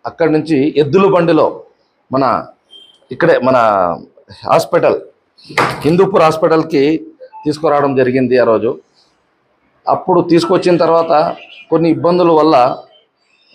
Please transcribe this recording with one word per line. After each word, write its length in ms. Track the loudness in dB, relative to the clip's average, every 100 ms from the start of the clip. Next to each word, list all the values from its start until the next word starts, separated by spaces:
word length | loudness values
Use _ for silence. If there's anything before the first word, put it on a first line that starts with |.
| -14
అక్కడి 260 | -4 -2
నుంచి 420 | -2 -2 -2 0 0
ఎద్దుల 360 | 0 2 2
బండిలో 500 | 2 2 0 0 -4 -16 _ _ _ _
మన 340 | -4 -2 -2 -6 -18 _ -20 _ _ -16
ఇక్కడే 280 | -2 0 2
మన 160 | 2 2 2 2 0 -4 -12 _ -20 -14 -2
హాస్పిటల్, 500 | -2 0 0 0 -2 -6 _ _ _ -10 -6 -6 -4
హిందూపూర్ 420 | 0 2 2 2
హాస్పిటల్కి 840 | 2 2 0 0 0 0 0 -2 -6 -20 -20 -10 -8
తీసుకురావడం 500 | 0 0 2 0 0
జరిగింది 420 | 0 0 0 2
ఆ 60 |
రోజు. 360 | 2 0 -2 -6 _ _ _ _ _ _ _ _ _ _ -6
అప్పుడు 320 | -4 -2 -2
తీసుకొచ్చిన 560 | 0 0 0 -2 0 0
తర్వాత 580 | 0 0 0 0 -2 -6 -16 -20 -4
కొన్ని 200 | 0 0
ఇబ్బందుల 420 | 0 0 0 2
వల్ల 460 | 2 2 2 2 -2 -12 _ _ _ _ _ _